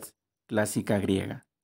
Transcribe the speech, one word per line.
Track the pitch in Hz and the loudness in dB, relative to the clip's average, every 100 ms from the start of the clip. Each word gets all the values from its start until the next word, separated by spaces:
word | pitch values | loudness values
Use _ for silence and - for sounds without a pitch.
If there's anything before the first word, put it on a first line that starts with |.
| - _ _ _ - | -4 _ _ _ -4
clásica | 107 104 117 - 104 | 0 0 -2 0 0
griega. | 90 95 95 - _ _ | 2 2 0 -8 _ _